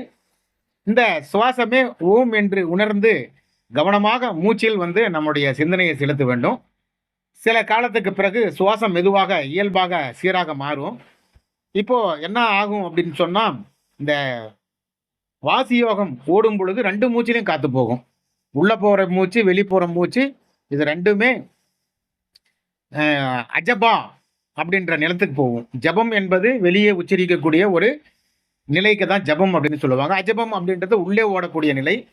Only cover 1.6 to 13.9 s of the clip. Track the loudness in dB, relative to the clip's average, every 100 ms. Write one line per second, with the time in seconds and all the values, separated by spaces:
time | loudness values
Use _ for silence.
1.6 | 0 0 0 -2 2 4 4 2 0 0
2.6 | 0 0 0 2 2 0 -2 _ _ _
3.6 | _ 0 2 2 2 0 -2 -2 0 0
4.6 | 0 0 0 0 0 0 -2 0 0 0
5.6 | 0 2 0 0 -2 0 0 0 -2 -4
6.6 | _ _ _ _ _ _ _ _ -2 0
7.6 | 0 0 0 -2 -4 -2 -2 0 -2 0
8.6 | 0 2 0 0 2 2 2 -2 -2 -2
9.6 | -2 0 0 -2 -4 -4 -2 -2 -2 -6
10.6 | -6 -6 -8 -12 -18 _ _ _ _ _
11.6 | _ -4 0 0 0 -4 -4 -2 0 0
12.6 | -2 -4 -4 -4 -4 -2 -2 0 -2 -4
13.6 | -10 _ _